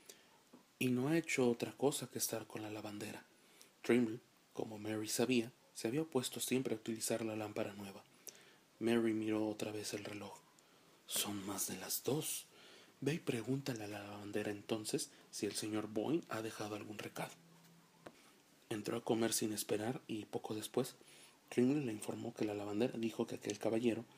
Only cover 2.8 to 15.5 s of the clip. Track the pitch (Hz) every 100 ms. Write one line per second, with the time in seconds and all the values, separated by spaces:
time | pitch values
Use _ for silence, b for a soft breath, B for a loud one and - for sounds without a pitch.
2.8 | 107 104 104 104 - B B B B _
3.8 | - 120 113 120 - _ _ - 110 107
4.8 | 107 110 107 - 120 123 117 - _ -
5.8 | 113 143 160 131 - 120 - 123 123 113
6.8 | - 110 - 113 113 107 104 110 104 101
7.8 | 101 - - B B B B B B -
8.8 | 113 117 113 110 107 107 110 104 107 107
9.8 | 101 104 101 104 101 - - - B B
10.8 | B B - - 104 101 98 98 - 92
11.8 | 90 - - 151 - - - B B B
12.8 | B - 135 165 - 123 110 139 135 113
13.8 | 104 104 101 104 104 107 104 104 - 110
14.8 | 107 156 - B B - 104